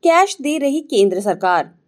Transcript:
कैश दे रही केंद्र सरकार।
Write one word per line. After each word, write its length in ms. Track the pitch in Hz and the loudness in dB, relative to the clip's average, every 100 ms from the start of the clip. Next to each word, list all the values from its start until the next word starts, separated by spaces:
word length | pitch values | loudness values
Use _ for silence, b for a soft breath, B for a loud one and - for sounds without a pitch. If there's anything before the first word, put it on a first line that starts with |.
कैश 320 | 339 330 392 - | 2 2 2 -2
दे 160 | 294 302 | -6 -2
रही 220 | 277 285 | -2 -4
केंद्र 380 | 302 262 196 185 | -4 2 2 0
सरकार। 480 | 208 175 185 175 151 _ | -4 -4 0 -2 -2 _